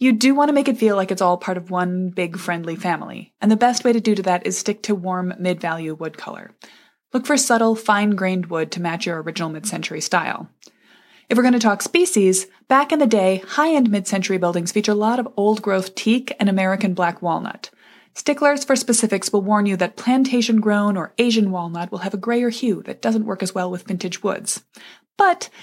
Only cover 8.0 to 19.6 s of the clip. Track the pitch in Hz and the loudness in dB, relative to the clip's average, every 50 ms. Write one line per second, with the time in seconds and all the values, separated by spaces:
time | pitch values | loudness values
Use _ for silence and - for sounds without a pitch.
8 | 208 208 202 185 190 185 185 185 175 170 170 160 160 160 - 175 175 170 165 175 | 2 2 2 2 0 0 -2 -2 -4 -4 -4 -4 -4 -4 -6 -6 -6 -6 -6 -4
9 | - 175 170 160 156 165 165 - 170 160 156 156 - - 160 160 160 - 160 156 | -6 -6 -6 -6 -8 -8 -6 -6 -6 -6 -8 -8 -8 -8 -6 -6 -8 -8 -8 -8
10 | - - - 175 156 - - - 165 - _ _ - - _ _ _ _ _ _ | -4 -2 0 0 0 -2 -6 -8 -12 -16 _ _ -20 -20 _ _ _ _ _ _
11 | _ _ _ _ _ - 240 240 247 254 247 240 226 214 202 202 - - - 339 | _ _ _ _ _ 0 2 4 4 4 4 4 4 2 2 0 -2 0 2 2
12 | 359 - - 214 196 185 185 185 - - _ _ _ - 262 277 294 285 320 302 | 2 2 4 4 4 4 4 2 -2 -8 _ _ _ 2 4 4 4 2 2 2
13 | 285 226 226 208 185 190 190 190 - - - 294 302 330 320 285 254 220 208 202 | 4 4 4 4 4 2 2 0 -4 -4 -2 0 2 4 4 4 4 4 2 0
14 | 185 - 202 196 185 - 190 180 185 175 170 175 170 170 - 214 208 214 208 208 | 0 -2 -2 -2 0 -2 0 0 0 0 0 -2 -4 -2 -2 0 0 2 2 2
15 | 214 220 240 247 233 240 - 202 202 208 214 208 - 202 196 190 185 190 - - | 2 2 0 0 -2 -4 -2 0 2 2 2 2 0 0 0 0 -2 -4 -8 -2
16 | - 214 233 254 262 - - - 202 202 190 190 190 190 196 202 214 190 180 185 | 0 2 2 2 0 -4 -4 0 0 2 2 2 2 0 0 0 0 -2 0 0
17 | 175 170 175 - 175 170 160 165 - - - - - - _ _ _ - - - | 0 -2 -2 -2 -4 -4 -2 -4 -4 -8 -10 -12 -16 -20 _ _ _ -20 -20 -20
18 | _ _ _ - - - 285 285 294 285 285 285 - - 269 262 - - 226 - | _ _ _ -4 -2 -2 0 2 2 2 2 2 0 0 0 0 2 0 2 2
19 | 226 220 202 190 - - - 202 190 202 208 208 | 2 0 0 -2 -2 -2 -2 0 2 2 2 2